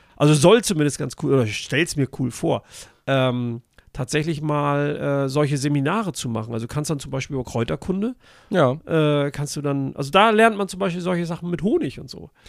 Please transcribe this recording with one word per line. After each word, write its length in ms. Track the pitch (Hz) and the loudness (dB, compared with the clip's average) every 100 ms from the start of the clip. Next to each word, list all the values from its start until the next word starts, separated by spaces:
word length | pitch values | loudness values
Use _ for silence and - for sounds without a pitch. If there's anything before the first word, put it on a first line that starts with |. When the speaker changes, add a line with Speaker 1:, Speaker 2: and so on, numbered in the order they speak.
| _ - | _ 2
Speaker 1:
Also 180 | 147 | 4
soll 300 | 151 170 233 | 6 8 6
zumindest 340 | - 160 147 - | 4 0 0 -2
ganz 180 | 139 - | -8 -4
cool, 120 | 147 | 2
oder 100 | 135 | 2
ich 140 | 110 104 | 2 -4
stell's 400 | - 135 170 147 | -4 -2 -2 -2
mir 100 | 131 - | -4 -2
cool 120 | 123 | -6
vor, 320 | - 165 120 - - - _ - | -2 -2 -2 -6 -20 -20 _ -2
ähm, 580 | 135 131 123 120 117 - _ _ | 0 2 0 -4 -6 -12 _ _
tatsächlich 500 | - 127 151 156 147 | -10 -4 -2 -2 -2
mal, 840 | 151 147 147 143 143 147 143 139 135 | -2 0 0 0 -2 -2 -2 -2 0
äh, 40 | |
solche 280 | 139 139 143 | 0 0 0
Seminare 560 | 147 147 139 208 196 | 0 0 2 0 -2
zu 160 | - 120 | -6 -6
machen. 240 | 113 110 | -4 -4
Also 120 | 113 117 | -6 -4
du 60 | |
kannst 160 | 151 147 | -6 -4
dann 100 | 147 | -6
zum 120 | 143 | -6
Beispiel 220 | 135 - 139 | -8 -6 -6
über 80 | |
Kräuterkunde, 720 | 123 120 117 156 - 190 226 247 - - _ | -4 -2 -2 -2 -2 -2 -2 -6 -16 -20 _
Speaker 2:
Ja. 240 | 190 131 151 - | 2 2 2 -2
Speaker 1:
äh, 460 | 160 151 147 143 | 2 2 2 0
kannst 260 | 139 143 151 | -4 -6 -4
du 40 | |
dann, 320 | 143 139 135 - | -2 0 -2 -4
also 140 | 139 | 0
da 180 | 190 226 | 4 6
lernt 260 | 214 226 202 | 6 6 4
man 140 | 196 | -4
zum 100 | 185 | -2
Beispiel 220 | 190 175 | -2 -2
solche 240 | 175 175 170 | -2 -2 -2
Sachen 240 | 170 175 | -6 -4
mit 120 | 175 | -2
Honig 380 | 185 339 143 - | 2 2 0 -6
und 100 | - | -14
so. 200 | - - _ | -16 -18 _